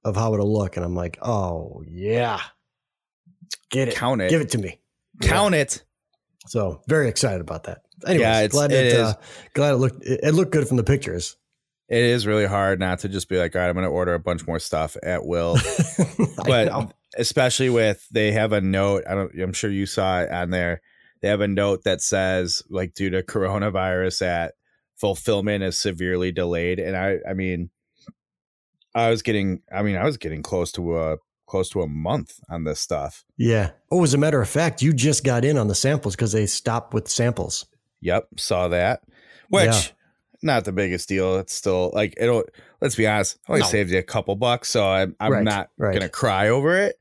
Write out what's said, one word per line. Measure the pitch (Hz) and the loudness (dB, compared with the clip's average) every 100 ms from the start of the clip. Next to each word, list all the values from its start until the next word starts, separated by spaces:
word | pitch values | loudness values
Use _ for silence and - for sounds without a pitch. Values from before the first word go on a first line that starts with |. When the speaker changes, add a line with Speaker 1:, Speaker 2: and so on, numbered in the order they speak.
| - | -2
Speaker 1:
of | 98 | 0
how | 113 | 0
it'll | 107 101 | 2 2
look. | 107 95 - | 0 0 -4
And | 87 | -4
I'm | 90 | -4
like, | 87 - | -6 -6
"Oh, | - 107 92 82 73 - 78 | -4 -2 -2 -6 -10 -16 -16
yeah. | 85 101 117 117 101 - _ _ _ _ _ _ _ _ _ - - _ | -8 -2 -2 -2 -4 -8 _ _ _ _ _ _ _ _ _ -16 -16 _
Get | 131 127 | -2 -2
it. | - | 0
Speaker 2:
Count | 120 127 | 0 0
it. | 92 | 2
Speaker 1:
Give | 160 | 2
it | 139 | 0
to | 120 | -4
me." | 92 - _ _ _ _ | -4 -12 _ _ _ _
Speaker 2:
Count | - 170 208 | 2 4 4
Speaker 1:
Yeah. | 165 | 2
Speaker 2:
it. | 139 - _ _ _ _ _ _ - | 0 -6 _ _ _ _ _ _ -6
Speaker 1:
So, | 120 95 76 - | -4 -4 -6 -2
very | 156 131 | 0 0
excited | - 123 92 | 0 -2 -2
about | 80 - - | -6 -10 -10
that. | 87 _ - - | -14 _ -12 0
Anyways, | 170 | 2
Speaker 2:
Yeah, | 113 113 | 4 4
it's, | 107 | 4
Speaker 1:
glad | 143 147 | 2 4
Speaker 2:
it | 139 127 | 4 6
Speaker 1:
it, | |
Speaker 2:
is. | 117 | 4
Speaker 1:
uh, | 110 104 - - - | 4 -2 -8 -20 -8
glad | - 147 | 0 2
it | 131 | 4
looked, | 131 - - | 2 -2 -4
it, | 131 | 0
it | 151 | 2
looked | 160 185 | 2 4
good | 156 139 | 2 2
from | 127 | 2
the | |
pictures. | 110 135 92 87 - - _ _ _ _ _ | 4 2 0 -6 -8 -12 _ _ _ _ _
Speaker 2:
It | 117 | 2
is | 120 120 104 | 4 4 2
really | 107 101 | 2 4
hard | 101 98 95 | 2 2 2
not | 92 90 | 0 -2
to | 98 | -4
just | 95 - | -6 -2
be | 92 | 0
like, | 85 90 | 0 0
"All | |
right, | 90 | 0
I'm | 90 | 0
gonna | 92 | 0
order | 80 90 | 0 0
a | 85 | -2
bunch | 90 85 82 | -2 -4 -4
more | 82 | -6
stuff | - 80 78 - | -4 -4 -4 -6
at | 85 90 - | -4 -4 -2
will." | 85 85 117 | -2 2 0
Speaker 1:
<laughs> | - - - - | 0 -2 -2 0
I | 170 - 214 - - | -2 0 -4 -2 2
Speaker 2:
But | 127 107 | 2 2
Speaker 1:
know. | 131 110 _ _ - | -2 -8 _ _ -6
Speaker 2:
especially | 117 - 127 120 131 | -2 2 2 2 2
with, | 117 110 101 - | 4 2 0 -4
they | 113 107 | 0 2
have | 107 107 | 2 2
a | 104 | 0
note, | 95 98 98 98 - | 2 2 2 0 -2
I | 95 | -4
don't, | 95 76 | -4 -4
I'm | 92 | -6
sure | 92 107 | -4 -2
you | 98 98 | -2 -2
saw | - 95 90 | 0 0 0
it | 85 | -2
on | 87 87 | -4 -2
there. | 92 87 85 _ _ _ _ | -2 -2 -4 _ _ _ _
They | 101 | -2
have | 104 | 0
a | 101 | 0
note | 98 101 95 | 0 0 0
that | - 92 | -2 -2
says, | - 98 95 92 90 - - | 0 0 0 0 -2 -4 -4
like, | 92 90 | -6 -6
"Due | - 98 | -4 -2
to | 92 | -2
coronavirus | - 110 92 101 104 95 92 92 92 - 92 | -2 -2 -2 0 -2 -2 -2 0 -2 -2 -2
at | 85 82 - _ _ _ - | -2 -4 -10 _ _ _ -4
fulfillment | 104 95 - 101 101 104 95 | -2 -2 0 0 0 -2 -2
is | - | -2
severely | 104 85 90 90 92 | -4 -2 -2 0 0
delayed." | 87 87 85 87 92 | -2 -2 0 -2 -2
And | 85 92 | -4 -2
I, | 98 92 - | -2 -2 -4
I | |
mean, | 95 92 90 87 _ _ _ - _ _ _ _ _ _ _ _ 113 | -4 -4 -4 -8 _ _ _ -20 _ _ _ _ _ _ _ _ 0
I | 117 | 2
was | 113 | 2
getting, | - 107 98 90 _ 95 | 0 0 0 -2 _ -2
I | |
mean, | 104 92 | 0 0
I | 131 | 0
was | 127 | -2
getting | 82 78 | -8 -8
close | 78 95 85 | -4 -2 -2
to | - 85 82 | -4 -4 -2
a, | 80 78 _ _ _ | -2 -4 _ _ _
close | 95 92 | -4 -2
to | 98 | -2
a | 80 | -4
month | 73 82 139 - - - | -4 -4 -4 -4 -16 -12
on | 85 | -6
this | 78 76 | -6 -6
stuff. | - 76 69 - _ - | -4 -4 -6 -12 _ -2
Speaker 1:
Yeah. | 120 113 95 - _ | 2 2 0 -6 _
Oh, | 180 | 2
as | 160 | 4
a | 143 | 4
matter | 151 143 | 4 2
of | 117 | 0
fact, | 147 165 - | 0 0 2
you | 139 | 2
just | 139 135 147 | 4 2 2
got | 135 120 | 2 2
in | 131 151 | 2 2
on | 104 | 2
the | 92 | 0
samples | 131 147 104 92 | 0 0 -2 -2
'cause | 113 | 0
they | 107 101 | 2 0
stopped | - - 117 - | -2 -2 -4 -2
with | 113 - | -4 -2
samples. | - 120 113 90 - - _ _ _ | 0 0 0 -6 -8 -10 _ _ _
Speaker 2:
Yep, | 87 92 - - | 0 0 -2 -10
saw | - 90 90 | -2 0 0
that. | 87 92 127 _ _ _ - _ | 2 0 -2 _ _ _ -20 _
Which, | 196 165 | 4 6
Speaker 1:
Yeah. | 110 87 _ _ _ _ _ | 4 0 _ _ _ _ _
Speaker 2:
not | 160 123 98 | 0 0 0
the | |
biggest | 92 98 90 - | -2 0 -2 -2
deal. | 95 92 92 | 0 2 0
It's | 95 | -2
still, | - 101 92 90 | -4 0 0 0
like, | 104 104 - | 0 -2 0
it'll, | 117 117 - - - _ | 0 0 -2 -10 -20 _
let's | 135 117 | -4 0
be | 107 | 2
honest, | 107 98 - - | 2 -2 -6 -2
only | - | 0
Speaker 1:
No. | - | 2
Speaker 2:
saved | 107 92 | 2 2
you | 92 | 0
a | |
couple | - 113 - 98 | 0 -4 -2 -2
bucks, | 120 120 - | 0 0 0
so | 113 98 | 0 2
I'm, | 95 95 - | 2 0 -2
I'm | 107 | 0
Speaker 1:
Right, | 110 | 2
Speaker 2:
not | 107 101 - - | 2 0 -4 -4
Speaker 1:
right. | 107 | -2
Speaker 2:
gonna | 95 92 | 0 -2
cry | - 123 95 107 | -2 0 2 2
over | 127 147 180 | 2 2 2
it. | 202 - | 0 -4